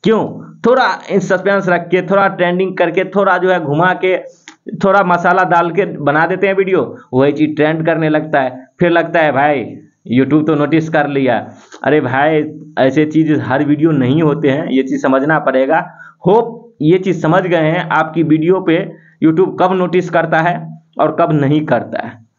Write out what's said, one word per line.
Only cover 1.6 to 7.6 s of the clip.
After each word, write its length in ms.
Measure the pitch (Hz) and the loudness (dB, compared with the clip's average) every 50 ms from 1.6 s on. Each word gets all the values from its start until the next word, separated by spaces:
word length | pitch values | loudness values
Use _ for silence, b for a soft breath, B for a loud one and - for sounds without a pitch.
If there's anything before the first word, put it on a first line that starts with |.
| - 180 | 0 0
रख 180 | 175 170 175 | -2 -2 0
के, 140 | - 180 185 | -2 -2 -2
थोड़ा 260 | 175 165 190 196 196 190 | 0 0 0 2 2 0
ट्रेंडिंग 460 | - 165 175 175 180 180 190 185 180 | 0 0 -2 0 0 -2 -2 -4 0
करके, 260 | - 180 170 165 190 185 | -2 -2 0 0 -2 -4
थोड़ा 320 | 185 - 202 196 196 180 | 0 0 0 2 2 2
जो 140 | 170 170 185 | 2 2 0
है 80 | 185 175 | 0 0
घुमा 300 | 160 139 143 151 175 185 180 | 0 -2 0 0 0 0 0
के, 200 | 180 190 185 185 - - B B B B B B B _ - - | 0 -2 -2 -2 -2 -4 B B B B B B B _ -14 -6
थोड़ा 260 | 156 - 196 190 202 190 | -2 0 2 4 2 4
मसाला 400 | 180 175 175 170 180 180 185 185 | 2 0 2 2 2 2 2 2
डाल 240 | - 175 170 175 170 | 2 2 2 2 0
के 140 | 160 190 190 175 160 - | -2 -2 -2 -2 -6 -4
बना 260 | 147 143 143 156 165 | -2 0 0 2 0
देते 200 | 170 185 180 196 | 0 0 -2 0
हैं 60 | 196 190 | 0 0
वीडियो, 280 | 190 196 185 185 165 120 - B B B B - | 0 0 0 0 0 -2 -4 B B B B 0
वही 180 | 127 135 143 | 2 2 2
चीज़ 240 | 147 151 156 151 151 | 2 0 -2 -2 0
ट्रेंड 300 | 147 | 0